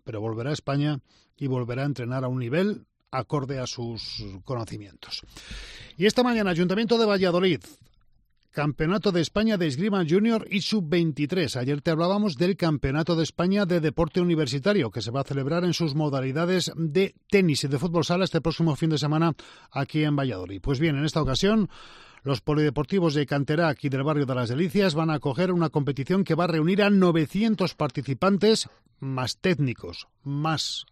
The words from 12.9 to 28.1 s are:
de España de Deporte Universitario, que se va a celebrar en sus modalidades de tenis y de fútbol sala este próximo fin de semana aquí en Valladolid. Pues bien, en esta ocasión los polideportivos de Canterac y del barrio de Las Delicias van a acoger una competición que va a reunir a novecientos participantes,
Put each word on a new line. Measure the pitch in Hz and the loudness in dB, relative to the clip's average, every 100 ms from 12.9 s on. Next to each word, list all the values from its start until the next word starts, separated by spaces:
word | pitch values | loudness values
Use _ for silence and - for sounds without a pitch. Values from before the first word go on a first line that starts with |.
| 147 170 165 | 0 0 0
de | |
España | 156 - 175 202 185 | 0 -2 0 2 2
de | 175 | 2
Deporte | 151 - 165 185 | 0 0 0 0
Universitario, | 175 156 127 135 196 208 113 | 2 2 0 0 0 2 0
que | 120 | -4
se | 107 | -4
va | 135 | -4
a | 135 | -4
celebrar | 139 135 170 | -4 -2 0
en | 175 | 0
sus | 160 165 143 | 0 0 0
modalidades | 151 135 131 143 175 185 - 147 | 0 -2 -2 -2 0 0 -2 -4
de | 165 160 196 - _ | -2 0 0 -4 _
tenis | 202 180 135 | 4 4 2
y | 143 | 0
de | 135 | -2
fútbol | 175 170 | 0 0
sala | 147 180 185 | 0 0 0
este | 165 | 0
próximo | 165 151 165 135 | -2 0 0 2
fin | 165 | 0
de | 147 | 0
semana | 143 156 165 - - - - | 0 2 2 0 -10 -20 -10
aquí | 135 135 156 | -6 -2 0
en | 151 147 | 2 2
Valladolid. | 135 113 113 98 | 0 -4 -8 -6
Pues | - 131 | -4 0
bien, | 165 139 | 0 0
en | 151 | -2
esta | 160 | 0
ocasión | 135 131 196 220 190 - - - - - | 0 2 2 2 0 -4 -20 -20 -20 -8
los | 135 131 | -4 -2
polideportivos | - 151 151 143 147 196 165 | 0 2 2 0 0 2 2
de | 147 139 | 2 0
Canterac | 143 135 151 165 - | 0 0 0 0 0
y | 143 | -2
del | 131 | -2
barrio | 135 147 135 | 0 0 0
de | |
Las | 127 117 | 0 -2
Delicias | 131 180 202 190 151 | 0 0 2 2 2
van | 160 | 0
a | 151 | 0
acoger | 143 123 185 | -2 0 0
una | 175 160 | 2 0
competición | 156 135 135 131 190 | 0 -2 -2 0 0
que | 180 160 | 2 2
va | 180 | 2
a | |
reunir | 160 160 196 | 2 2 4
a | 202 | 4
novecientos | 196 180 165 151 190 226 214 180 - | 6 6 4 2 0 0 2 0 -2
participantes, | 147 147 135 | -4 -4 -4